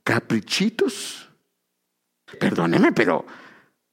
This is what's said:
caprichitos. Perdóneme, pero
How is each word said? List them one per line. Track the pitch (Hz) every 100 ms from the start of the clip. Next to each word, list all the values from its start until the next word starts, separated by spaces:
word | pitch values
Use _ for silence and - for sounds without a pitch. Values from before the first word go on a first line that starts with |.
caprichitos. | - 113 - 113 - - 202 - 294 - - - - _ _ _ _ _ _ _ _ _ - -
Perdóneme, | 98 - - 170 311
pero | - 90 80 - - - - _ _ _